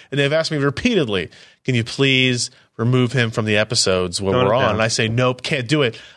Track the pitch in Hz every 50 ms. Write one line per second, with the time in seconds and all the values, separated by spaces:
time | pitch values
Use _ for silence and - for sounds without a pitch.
0 | - - 139 143 139 139 151 160 156 - 160 143 139 143 - - - 247 233 185
1 | 139 107 101 92 78 - - - - - _ _ - - 127 120 110 - - -
2 | 139 135 131 131 127 127 123 120 - - - _ _ _ _ - 113 123 127 127
3 | 123 117 127 127 117 110 110 117 107 107 104 104 107 107 101 - - 98 92 92
4 | 92 90 90 - 98 98 95 127 110 98 113 127 135 110 101 110 110 117 - -
5 | 117 110 113 123 127 127 127 - - - 160 135 120 110 147 151 135 117 - -
6 | - - -